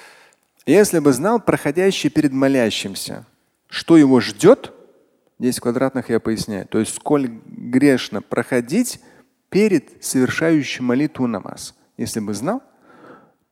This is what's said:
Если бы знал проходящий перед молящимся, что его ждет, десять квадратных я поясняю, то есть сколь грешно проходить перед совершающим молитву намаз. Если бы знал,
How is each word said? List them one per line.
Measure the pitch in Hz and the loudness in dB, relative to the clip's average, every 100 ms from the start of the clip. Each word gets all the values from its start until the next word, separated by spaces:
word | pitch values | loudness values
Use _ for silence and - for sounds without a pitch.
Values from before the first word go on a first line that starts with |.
| - - _ _ _ _ - | -20 -20 _ _ _ _ 2
Если | 170 202 170 | 4 4 2
бы | 147 | 2
знал | 123 180 233 | 2 0 -2
проходящий | - 151 151 147 196 185 151 | 0 -2 -2 0 0 0 -2
перед | 156 151 | 0 0
молящимся, | 131 135 135 113 - 101 92 - - - _ _ _ _ | 2 0 2 0 -2 -8 -10 -12 -14 -18 _ _ _ _
что | - - 165 | -6 4 6
его | 139 131 | 8 4
ждет, | 110 101 175 262 - - - _ _ _ _ - | 2 2 4 4 2 -20 -20 _ _ _ _ -6
десять | 123 117 | -4 -4
квадратных | 123 120 135 131 - | -4 -2 -2 -2 -2
я | 113 | -2
поясняю, | - 107 - 101 - | -2 -6 -6 -8 -4
то | 107 | -2
есть | 107 - | -2 -4
сколь | - 147 131 113 - | -2 -2 -2 -8 -18
грешно | - 120 123 143 127 - 107 | -16 -2 2 4 2 -2 -10
проходить | - - 120 127 120 185 247 - - _ _ _ _ | -8 -6 -4 -4 -2 -2 -2 -6 -18 _ _ _ _
перед | 180 214 170 - - | 0 2 2 -2 -12
совершающим | - 135 127 - 160 156 127 - 123 | -4 0 0 0 0 0 0 -4 -2
молитву | 123 147 - 127 | 0 -2 -4 -4
намаз. | 107 - - - - _ - | -6 -10 -16 -18 -20 _ -12
Если | 120 117 | -8 -8
бы | 104 | -6
знал, | 101 139 254 - _ _ - - - _ _ _ | -6 -4 -6 -8 _ _ -20 -20 -20 _ _ _